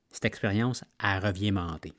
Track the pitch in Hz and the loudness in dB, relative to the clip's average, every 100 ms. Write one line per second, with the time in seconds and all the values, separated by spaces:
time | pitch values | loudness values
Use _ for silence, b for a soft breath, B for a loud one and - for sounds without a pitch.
0 | _ - 110 - 110 101 120 127 - - | _ -2 -2 0 0 2 0 -2 -8 -2
1 | 104 95 104 92 104 95 85 80 80 | 0 2 2 2 2 2 0 -6 -10